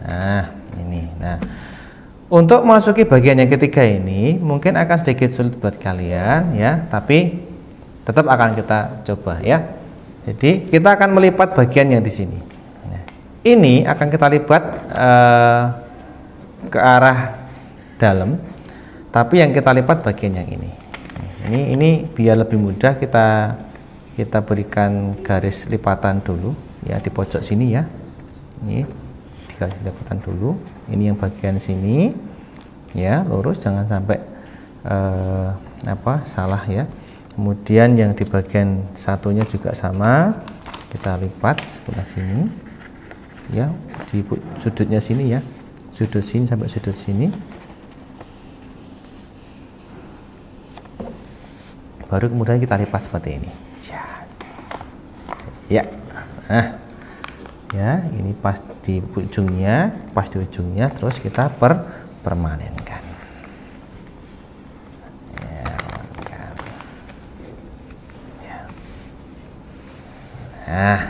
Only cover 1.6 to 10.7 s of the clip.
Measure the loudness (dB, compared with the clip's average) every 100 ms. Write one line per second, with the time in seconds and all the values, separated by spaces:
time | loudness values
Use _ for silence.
1.6 | -16 -18 -20 -20 -20 -20 2 4 8 6
2.6 | 8 6 6 4 6 8 6 6 6 4
3.6 | 4 4 4 4 0 0 0 0 0 0
4.6 | 0 0 2 2 2 2 0 0 -2 -2
5.6 | -4 -4 -6 -4 -2 -2 0 2 0 0
6.6 | 2 0 -2 -6 2 4 4 -4 -12 -18
7.6 | -20 -20 -20 -12 0 2 4 4 4 2
8.6 | 0 0 0 -8 -6 -6 -4 -4 2 2
9.6 | 0 -12 -18 -20 -20 -14 -10 0 2 2
10.6 | 4